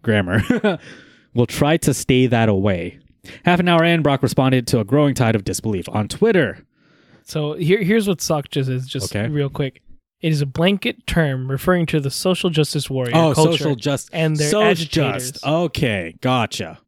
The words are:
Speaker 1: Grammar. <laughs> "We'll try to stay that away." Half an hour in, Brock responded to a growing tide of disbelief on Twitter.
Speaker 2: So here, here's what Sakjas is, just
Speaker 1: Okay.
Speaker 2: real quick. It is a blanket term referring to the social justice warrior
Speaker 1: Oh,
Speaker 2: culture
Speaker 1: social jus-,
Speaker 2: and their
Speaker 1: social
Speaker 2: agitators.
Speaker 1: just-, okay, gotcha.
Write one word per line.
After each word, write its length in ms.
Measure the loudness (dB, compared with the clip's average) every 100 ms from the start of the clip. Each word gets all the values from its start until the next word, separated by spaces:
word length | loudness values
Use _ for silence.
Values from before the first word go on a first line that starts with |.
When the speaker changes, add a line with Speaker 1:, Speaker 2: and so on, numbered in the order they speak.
Speaker 1:
Grammar. 400 | 2 2 2 0 2 0 0 -2 -8 -20
<laughs> 300 | -20 _ _
"We'll 140 | -2 0
try 300 | 2 2 2
to 160 | 0 -2
stay 320 | 2 2 4
that 200 | 2 2
away." 500 | 2 0 -2 -6 -12 _ _ -20 -4 0
Half 140 | 2
an 80 | 4
hour 140 | 4
in, 200 | 4 2
Brock 180 | 2 0
responded 460 | 0 2 2 2 2
to 120 | -2
a 40 |
growing 320 | 2 2 2 2
tide 200 | 2 0
of 80 |
disbelief 460 | -2 -6 -4 -4 -4
on 180 | -4 -4
Twitter. 520 | 0 2 4 0 -4 _ _ _ _ _ _
Speaker 2:
So 300 | -10 -6 -4
here, 280 | -4 0 0
here's 260 | 2 2 2
what 120 | -2
Sakjas 500 | -2 -4 -2 -4 -2
is, 160 | -4 -6
just 280 | -6 -4 -4
Speaker 1:
Okay. 120 | -2
Speaker 2:
real 200 | -2 -4
quick. 320 | -4 -6 _ _ -20 _ _
It 100 | -2
is 100 | 0
a 40 | -2
blanket 600 | 0 0 2 -4 -6 -4
term 420 | 0 0 -2 -4
referring 360 | -2 0 0 2
to 120 | 0
the 120 | -2
social 380 | -2 -2 0 0
justice 400 | 0 0 -2 -4
warrior 260 | -4 0 2
Speaker 1:
Oh, 180 | 2
Speaker 2:
culture 180 | 4 2 2
Speaker 1:
social 180 | -2 -2
jus-, 340 | -2 -4 -6
Speaker 2:
and 220 | -4 -2 0
their 120 | 0
Speaker 1:
social 180 | 2 2
Speaker 2:
agitators. 600 | 2 -2 -2 -2 -2 -8
Speaker 1:
just-, 140 | -8 -2
okay, 680 | -2 -2 -2 -2 -2 -6 -6
gotcha. 580 | -2 0 0 -4 -10 -12